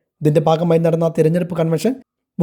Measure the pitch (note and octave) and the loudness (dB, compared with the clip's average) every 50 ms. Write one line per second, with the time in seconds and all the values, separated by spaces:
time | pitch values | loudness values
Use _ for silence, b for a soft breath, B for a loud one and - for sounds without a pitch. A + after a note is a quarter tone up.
0 | _ _ _ _ D3 D3+ D3 E3 D3+ D#3+ D#3+ D#3 F3 E3+ D#3+ E3 E3 E3 D#3+ E3 | _ _ _ _ -2 2 2 2 2 2 0 0 2 2 2 2 2 2 0 0
1 | E3+ E3 E3 - D#3 D#3 E3 F3 F3 E3+ F3+ E3 D#3+ E3 E3 D#3 - A3 C4 - | -2 -2 0 0 0 0 0 -2 -4 -4 -4 -4 -2 -2 -2 -2 -2 -4 -4 -4
2 | - _ _ _ _ _ _ - | -10 _ _ _ _ _ _ 0